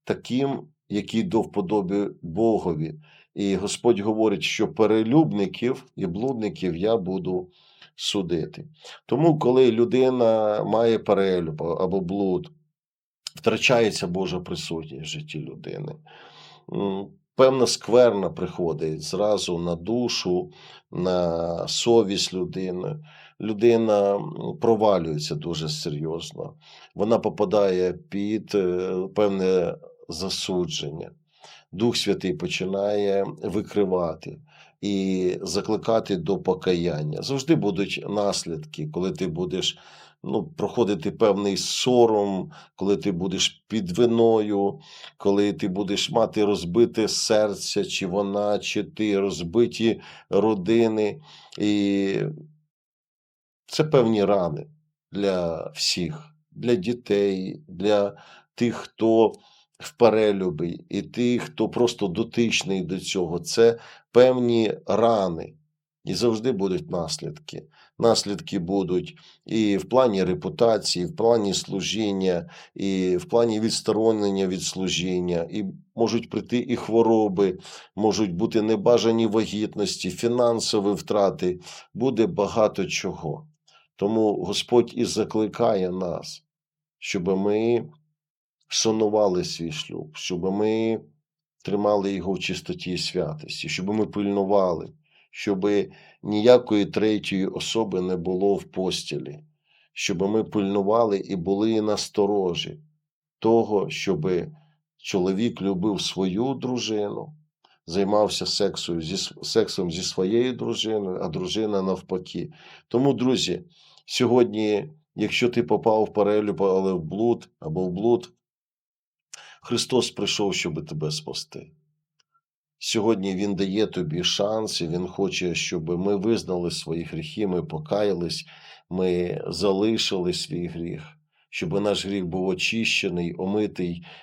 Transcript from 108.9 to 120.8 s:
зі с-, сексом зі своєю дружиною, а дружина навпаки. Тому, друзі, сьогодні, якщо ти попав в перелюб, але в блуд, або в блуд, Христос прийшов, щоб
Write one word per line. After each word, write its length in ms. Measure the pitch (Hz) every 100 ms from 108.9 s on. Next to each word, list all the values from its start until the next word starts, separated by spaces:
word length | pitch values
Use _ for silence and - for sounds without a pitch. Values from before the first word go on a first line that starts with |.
| 85
зі 120 | 80
с-, 200 | 95 - -
сексом 480 | - 113 104 - 90
зі 120 | 82
своєю 500 | 92 - 95 113 127
дружиною, 640 | 120 117 107 104 110 95 92
а 60 | 92
дружина 540 | 82 92 95 107 101
навпаки. 720 | 95 92 - 95 90 90 78 - - - _
Тому, 240 | 117 139
друзі, 500 | 120 127 120 90 87 - _ _ _ -
сьогодні, 800 | - 123 123 113 104 107 104 - - _
якщо 340 | - 104 - 120
ти 140 | 120
попав 420 | - 107 113 110
в 80 | 101
перелюб, 500 | - 101 107 104 85
але 300 | 98 95 95
в 100 | 92
блуд, 460 | 78 95 117 117 - _
або 240 | 80 82
в 60 | 92
блуд, 420 | 87 110 117 - _ _ _ _ _ _ _ _ _ _ - - - -
Христос 420 | 117 - 127 120
прийшов, 440 | - 101 - 101
щоб 320 | 90 90 78